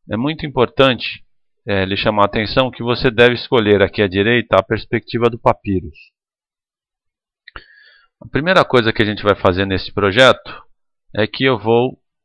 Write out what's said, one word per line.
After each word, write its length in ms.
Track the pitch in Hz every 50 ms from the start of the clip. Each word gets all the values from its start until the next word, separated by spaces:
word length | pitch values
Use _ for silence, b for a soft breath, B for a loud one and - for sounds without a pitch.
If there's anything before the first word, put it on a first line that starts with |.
| _ -
É 60 | -
muito 300 | 107 123 147 160 156 -
importante, 760 | 151 123 131 120 - - - 135 135 123 104 - - - - - _ _ _ _ _ _ _ - -
é, 160 | 101 98 95
lhe 120 | 92 101
chamar 260 | 98 - 117 107 104 101
a 40 |
atenção 440 | 101 - 120 107 98 - 139 131 127
que 120 | - - 117
você 280 | 120 123 - 143 135
deve 240 | 113 104 120 123 120
escolher 480 | 117 - - 139 123 107 104 104 98 98
aqui 200 | 92 - - 104
à 60 | 98
direita 480 | 87 98 101 110 120 120 110 - -
a 60 | 95 95
perspectiva 680 | - 113 104 - - - - - - - 117 117 117
do 100 | 117 113
Papyrus. 580 | - 123 117 - - 107 95 90 82 85 - - - _ _ _ _ _ _ _ _ _ _ _ _ _ _ _ _ _ _ _ _ _ _ _ _ _ _ _ _ - B B B B B B B B B B B B B _
A 60 | -
primeira 380 | 117 - 135 147 175 190 175 143
coisa 280 | - - 123 113 110 -
que 100 | - 110
a 40 |
gente 160 | 104 107 - -
vai 140 | 104 98
fazer 300 | - - 98 90 90 98
nesse 260 | 98 95 90 - - -
projeto 720 | - 98 98 92 117 131 127 110 - - - - - - _ _ _ _ _ _ _ _ _ -
é 120 | - 107
que 180 | 107 - - 135
eu 140 | 135 131 107
vou 420 | 95 110 117 117 123 131 143 - _ _ _ _ _